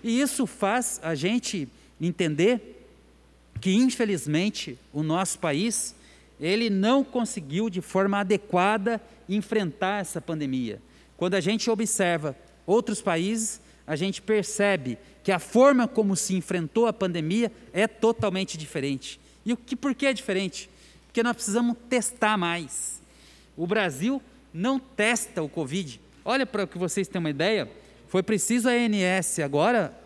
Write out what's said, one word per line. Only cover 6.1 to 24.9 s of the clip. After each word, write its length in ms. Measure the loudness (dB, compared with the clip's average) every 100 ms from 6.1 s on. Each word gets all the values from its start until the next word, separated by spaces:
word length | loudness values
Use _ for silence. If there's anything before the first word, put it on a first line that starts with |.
| -20 -20 _
ele 300 | -2 0 0
não 340 | 2 2 2
conseguiu, 680 | 2 -2 -4 -6 -6 -4 -2
de 100 | -4
forma 400 | -4 0 2 0
adequada, 800 | 0 0 2 2 2 2 0 -4 -8 -20 -4
enfrentar 760 | -4 0 -2 -2 -2 -2 -2
essa 180 | -4 -8
pandemia. 600 | -6 -4 -2 -2 -4 -8 -14 -20 -20 -4
Quando 160 | 0
a 80 | 2
gente 300 | 2 0 0
observa 680 | 0 0 2 2 2 -2 -8 -16 -16 2
outros 340 | 2 2 -4
países, 580 | 0 0 0 -2 -4 -8 -16 -20 -6
a 100 | -2
gente 240 | -2 -4
percebe 760 | 0 0 0 0 2 2 -2 -8 -12 -6
que 80 | -2
a 60 | -2
forma 500 | 2 6 8 8 2
como 260 | 2 2
se 200 | 2 0
enfrentou 520 | -2 0 -4 -2 2 2
a 60 |
pandemia 580 | 2 -2 -2 0 0 0 -4 -8
é 160 | 0 0
totalmente 680 | 2 2 2 0 -2 -4 -8
diferente. 600 | -8 -4 -4 -4 -8 -18 -20 -12 -4
E 60 |
o 20 | -4
que, 180 | -4
por 200 | -4 -4
que 100 | 0
é 80 | 0
diferente? 560 | -2 -2 -2 -2 -6 -16 -20 -20 -20 _
Porque 160 | 0
nós 120 | 0
precisamos 420 | -2 -2 0 0 -2 -2
testar 480 | -2 0 0 0 2
mais. 640 | 0 -2 -6 -8 -10 -12 -18 -20 -20 -20 -20
O 120 | -8 -2
Brasil 560 | 0 0 0 -2 -2 -6 -20 -16
não 260 | -4 -2 -2
testa 640 | -4